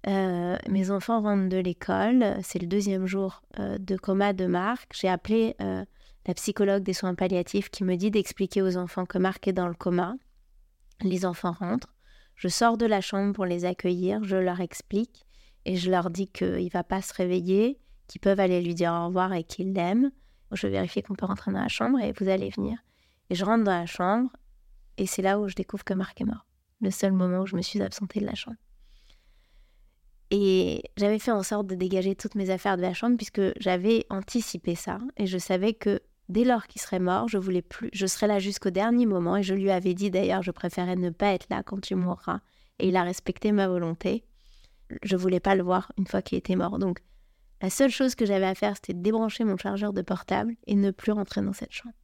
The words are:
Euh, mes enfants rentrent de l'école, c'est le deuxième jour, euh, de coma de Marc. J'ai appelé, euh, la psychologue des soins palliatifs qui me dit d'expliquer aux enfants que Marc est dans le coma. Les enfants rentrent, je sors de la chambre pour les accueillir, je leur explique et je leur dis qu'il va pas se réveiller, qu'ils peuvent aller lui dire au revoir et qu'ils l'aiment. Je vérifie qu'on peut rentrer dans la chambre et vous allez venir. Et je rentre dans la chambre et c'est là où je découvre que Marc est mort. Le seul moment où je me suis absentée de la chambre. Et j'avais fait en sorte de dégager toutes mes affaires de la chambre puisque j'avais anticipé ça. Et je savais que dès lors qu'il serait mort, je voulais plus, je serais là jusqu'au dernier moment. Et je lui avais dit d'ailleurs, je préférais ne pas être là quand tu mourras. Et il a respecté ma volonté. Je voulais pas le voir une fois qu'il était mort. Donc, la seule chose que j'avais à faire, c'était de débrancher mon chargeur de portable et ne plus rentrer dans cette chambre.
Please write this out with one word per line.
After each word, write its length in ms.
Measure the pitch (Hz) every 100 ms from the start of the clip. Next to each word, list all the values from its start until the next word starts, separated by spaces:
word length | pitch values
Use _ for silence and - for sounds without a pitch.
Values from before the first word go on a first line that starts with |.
| -
Euh, 500 | 196 190 175 175 180 -
mes 220 | 196 185
enfants 300 | 202 - 226
rentrent 280 | 208 202 190
de 100 | 185
l'école, 760 | 180 175 - 190 202 254 214 196
c'est 160 | 180 180
le 80 | 170
deuxième 400 | 202 196 190 185
jour, 360 | 196 190 - _ -
euh, 180 | 196 202
de 180 | 190 190
coma 360 | - 190 202
de 140 | 190 180
Marc. 460 | 175 196 247 -
J'ai 140 | - 190
appelé, 460 | 180 - 220 226 -
euh, 220 | 196 185 196 - - - -
la 80 |
psychologue 480 | 175 - - 196 196
des 100 | 190
soins 220 | 180 185
palliatifs 560 | 175 190 185 175 202 -
qui 140 | -
me 120 | 185 180
dit 140 | 208
d'expliquer 500 | 208 185 - 196 202
aux 160 | 190 180
enfants 300 | 180 - 180
que 100 | 185
Marc 320 | 185 185 -
est 60 |
dans 120 | 185 175
le 80 |
coma. 400 | 170 185 175 175 262 _ _ _ - _ _ _ _
Les 240 | 190 180
enfants 320 | 185 175 180 170
rentrent, 360 | 185 240 - _ - - _ -
je 120 | 180
sors 280 | - 233 226
de 100 | 226
la 140 | 208
chambre 320 | - 196 202
pour 140 | 196 180
les 180 | 175
accueillir, 580 | 180 180 185 180 185 214
je 120 | 202 190
leur 240 | 185 175
explique 640 | 175 - - 202 240 _ _ - - _
et 120 | - 180
je 140 | 180
leur 200 | 185 175
dis 180 | 175 190
qu'il 400 | - 185 180 180
va 140 | 175
pas 160 | 175 190
se 140 | -
réveiller, 640 | - 180 180 175 190 233 277 - - -
qu'ils 120 | -
peuvent 200 | 196 196
aller 200 | 185 180
lui 140 | 175
dire 180 | 170 170
au 140 | 170 170
revoir 260 | 185 185
et 100 | 180
qu'ils 300 | 170 - 190
l'aiment. 380 | 190 175 220 269 - - _ _
Je 140 | 196 202
vérifie 360 | 196 180 -
qu'on 120 | 196
peut 100 | 196
rentrer 260 | 190 196 -
dans 120 | 190
la 60 | 202
chambre 300 | - 233 262
et 140 | 214
vous 160 | 208 196
allez 220 | 190 196
venir. 260 | 196 202 233 _ _ _ _ _
Et 40 |
je 120 | 180 196
rentre 180 | 226
dans 80 | 208
la 140 | 175 170
chambre 440 | - 180 220 254 - - - _ - - -
et 80 | 190
c'est 160 | -
là 180 | 190 202
où 80 | 202
je 60 |
découvre 300 | 185 185 202
que 100 | -
Marc 260 | 190 185 -
est 40 |
mort. 200 | 214 220 _ _ _ _
Le 80 | 196
seul 220 | - 196
moment 280 | 190 180 185
où 60 | 190
je 100 | 185
me 60 |
suis 180 | 180 208
absentée 400 | 196 - 196 208
de 60 | 208
la 80 |
chambre. 240 | 208 - 226 _ - - - _ - _ _ _ - _ _ _ _ _ _ _
Et 520 | 202 196 185 180 - - -
j'avais 200 | 202 214
fait 120 | -
en 120 | 214
sorte 240 | 190 208 196
de 80 |
dégager 400 | 185 185 190 190
toutes 200 | 196 214
mes 160 | 208 190
affaires 260 | 190 202 185
de 60 |
la 100 | 180
chambre 240 | 180 233 240
puisque 240 | 214 - 190 -
j'avais 460 | 190 180 196 226 -
anticipé 640 | 196 190 240 - 175 -
ça. 240 | 170 - 190 247 -
Et 100 | 196
je 120 | 185
savais 340 | - 185 208
que 300 | 220 208 202 _ _ -
dès 160 | 185
lors 220 | 247 233 -
qu'il 160 | -
serait 160 | - 185
mort, 280 | 180 190 233
je 120 | 208
voulais 240 | 190 180
plus, 260 | - - 233
je 120 | 185 190
serais 200 | - 214
là 120 | 202
jusqu'au 300 | 190 196 196
dernier 380 | 180 220 240 233
moment. 320 | 185 170 196
Et 40 |
je 120 | 190
lui 160 | 196 196
avais 240 | 185 185
dit 160 | 180 202
d'ailleurs, 320 | 185 185 190
je 80 | 180
préférais 460 | - 175 - 180 185
ne 120 | 175
pas 240 | 170 202
être 140 | 185 -
là 140 | -
quand 180 | - 196
tu 140 | -
mourras. 460 | 185 180 175 - 180 _ _ _ _
Et 80 | 185
il 80 | 185
a 60 |
respecté 500 | 175 185 - - 214
ma 140 | 208 190
volonté. 580 | 180 165 165 180 214 _ _ - - - _ - -
Je 140 | 196 185
voulais 240 | 185 180
pas 140 | 190
le 80 | 196
voir 280 | 180 185 - -
une 100 | 185
fois 140 | 190
qu'il 160 | - 185
était 200 | - 185
mort. 220 | 175 202
Donc, 240 | 190 175 _ - _ _ _ -
la 80 | 190
seule 200 | - 277
chose 240 | - 262
que 120 | - 214
j'avais 180 | 196
à 100 | 190
faire, 220 | 190 208 196
c'était 160 | -
de 100 | 175
débrancher 420 | 190 220 220 -
mon 120 | 220 190
chargeur 380 | 202 202 208
de 80 | 196
portable 520 | 180 190 - 196 220 233 -
et 80 |
ne 160 | 202 196
plus 220 | 190 -
rentrer 280 | 208 190 -
dans 140 | 196
cette 180 | 196 -
chambre. 220 | - 240 -